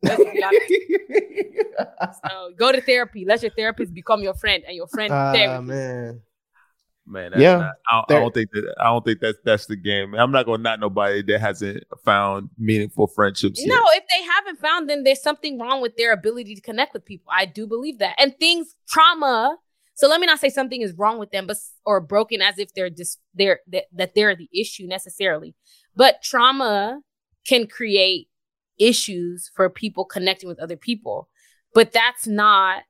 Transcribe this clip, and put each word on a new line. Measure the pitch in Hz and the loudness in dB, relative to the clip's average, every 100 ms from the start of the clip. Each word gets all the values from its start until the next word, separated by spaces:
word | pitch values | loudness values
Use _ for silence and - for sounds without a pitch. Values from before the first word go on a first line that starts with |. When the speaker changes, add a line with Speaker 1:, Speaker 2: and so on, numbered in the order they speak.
Speaker 1:
Let's | - - | 0 4
be | 415 392 | 4 4
honest. | 381 392 - | 2 2 4
Speaker 2:
<laughs> | 370 - 370 - 262 - - - - 415 - - - 185 - - | 0 2 -4 0 -2 -2 -6 -8 -4 -6 -4 -8 -6 -8 -8 -10
Speaker 1:
So | 190 180 175 | -10 -14 0
go | 247 | 2
to | 269 | 2
therapy. | 254 247 240 220 185 | 2 0 0 -8 0
Let | 226 | 0
your | 226 | 0
therapist | 214 220 220 214 | -4 -4 -4 -8
become | 175 175 214 | -10 -2 0
your | 196 | 0
friend | 190 214 190 151 | -4 0 -2 -2
and | 175 | -14
your | 170 | -10
friend | - 214 | -6 -2
Speaker 2:
Ah, | 143 139 | 0 2
Speaker 1:
therapist. | 135 131 127 123 | 2 2 0 -6
Speaker 2:
man. | 135 131 123 120 117 107 _ _ _ _ _ _ _ _ | -8 -6 -8 -10 -14 _ _ _ _ _ _ _ _ _
Speaker 3:
Man, | 95 90 | -14 -6
that's | 95 | 4
Speaker 2:
Yeah. | 151 180 | 6 6
Speaker 3:
not, | 160 - - | 0 -8 0
I, | 113 | 0
I | 113 | 4
Speaker 2:
There | 147 | 2
Speaker 3:
don't | 120 | 2
think | 117 110 | -2 -4
that, | 104 - - | -4 -8 0
I | |
don't | 117 117 | 0 2
think | 113 107 | 0 -2
that | 113 107 | -2 -4
that's | - 107 - | 0 0 0
the | 107 | -8
game. | 90 101 98 | -4 -4 -4
I'm | 104 123 | 2 4
not | 135 117 | 4 2
gonna | 110 | 0
knock | 113 110 | -2 -2
nobody | 107 98 101 101 | -2 0 0 0
that | 98 104 | 0 0
hasn't | 107 90 101 101 - - | 0 -4 -6 -8 -14 -8
found | - 101 101 98 101 - | 2 2 2 -2 -8 -8
meaningful | 110 110 104 - 104 | 0 0 0 0 0
friendships | - 101 95 101 - | 2 0 2 -4 -2
yet. | 330 | 0
Speaker 1:
No, | 508 440 | 4 4
if | 339 - | 4 2
they | 359 | -4
haven't | 349 349 403 320 | 0 -2 -2 -6
found, | 302 339 302 | -2 -2 -2
then | 294 | 0
there's | 269 269 | 2 2
something | 302 294 311 262 | 0 -4 -6 -8
wrong | 233 269 | -4 -2
with | 247 226 | -4 -2
their | 233 | 0
ability | 214 208 240 214 208 | 2 0 -6 -10 -16
to | |
connect | - 220 294 | -12 -4 -4
with | 208 | -4
people. | _ 196 _ | _ -20 _
I | 175 190 | -2 -2
do | 165 220 | -4 -8
believe | 233 285 247 | -8 -8 -4
that. | 190 - | -4 0
And | 277 269 | 0 2
things, | 320 339 320 _ _ | 0 0 -4 _ _
trauma. | - 320 330 285 233 240 320 _ _ _ | 4 4 4 0 0 0 -2 _ _ _
So | - 285 | 0 2
let | 320 | 4
me | 349 | 2
not | 311 | 2
say | 277 | 0
something | 269 262 254 | -2 -6 -4
is | 214 | -8
wrong | 170 208 226 | -2 -2 -2
with | 208 | -6
them, | 196 190 | -8 -6
but | 208 | -10
s-, | - - - | -12 -12 -2
or | 202 | -2
broken | 156 202 220 226 | 0 -2 0 0
as | 196 190 | 0 0
if | 202 | -8
they're | 190 185 | -6 -6
dis-, | 165 175 - _ | -6 -12 -12 _
they're, | 175 196 180 _ | -2 2 2 _
that, | 180 - | -8 -8
that | 175 180 | -6 -2
they're | - 214 180 | 2 2 0
the | 170 | -6
issue | 180 214 - 185 | -6 -6 -8 -10
necessarily. | 185 185 - 196 156 156 _ _ _ _ | -10 -10 -6 -2 -2 -6 _ _ _ _
But | - 262 - | 4 4 4
trauma | - 254 247 269 254 202 208 269 _ _ _ _ - | -2 2 2 2 0 0 -2 -6 _ _ _ _ 0
can | 254 214 | 0 0
create | - 233 202 190 180 - _ _ _ _ _ | -8 -2 2 2 0 -6 _ _ _ _ _
issues | 220 240 - 185 175 175 - | 2 2 -2 -6 -8 -8 -16
for | - 185 | -2 -2
people | 185 220 180 | 0 -10 -6
connecting | 190 - 185 190 185 | -8 -4 -2 -4 -8
with | 170 | -14
other | 165 170 | -12 -12
people. | - 233 - 104 - _ _ _ _ | -8 -8 -6 -10 -12 _ _ _ _
But | - 220 | 4 4
that's | 226 233 240 226 | 4 0 -2 -6
not | 208 208 202 190 185 - | 2 4 4 4 -2 -10